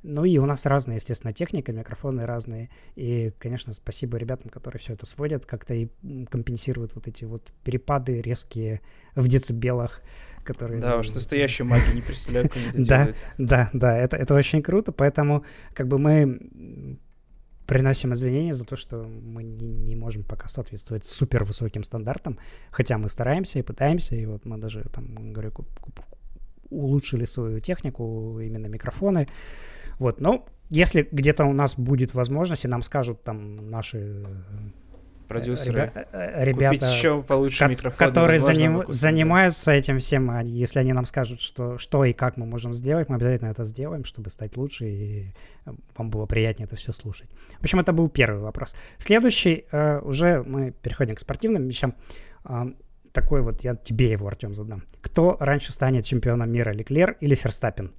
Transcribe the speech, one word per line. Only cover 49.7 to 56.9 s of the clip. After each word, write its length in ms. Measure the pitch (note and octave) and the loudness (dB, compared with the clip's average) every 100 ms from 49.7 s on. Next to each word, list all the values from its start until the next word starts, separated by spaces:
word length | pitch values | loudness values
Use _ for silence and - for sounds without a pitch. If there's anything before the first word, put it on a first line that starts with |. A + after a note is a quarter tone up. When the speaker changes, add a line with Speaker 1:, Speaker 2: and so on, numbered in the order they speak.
Speaker 1:
э, 280 | D3 D3+ D3 | 0 2 0
уже 420 | - C#3 F3 D#3+ | -2 2 4 4
мы 300 | B2+ C3+ C3 - | 0 -4 -4 -4
переходим 320 | A#2+ - B2 | -8 -2 -2
к 60 | G#2+ | -2
спортивным 460 | - C3+ A3+ G3+ C3 | -8 -2 0 0 0
вещам. 260 | A#2+ C3 - - - - - | -2 -2 -4 -18 -18 -20 -20
А, 220 | - B2 B2 - - - _ | -8 -4 -4 -8 -20 -20 _
такой 280 | - - C#3 | 2 6 6
вот, 240 | A#2 A2 | 4 0
я 100 | B2 A#2+ | -2 -4
тебе 340 | - A2+ B2 | -2 4 4
его, 160 | G#2+ G2+ | 4 -2
Артём, 260 | G2 G#2 | -6 -8
задам. 300 | G2+ G#2+ G2+ - - | -8 -10 -12 -14 -14
Кто 360 | - - F3 - | -2 4 4 4
раньше 320 | C#3 C#3+ - | 2 2 -2
станет 320 | - C3 B2+ | 0 2 2
чемпионом 460 | G#2+ B2 A#2+ A#2+ A#2 | 2 0 2 2 0
мира, 220 | A#2 A2+ | 0 0
Леклер 440 | G#2 A2 | -2 -2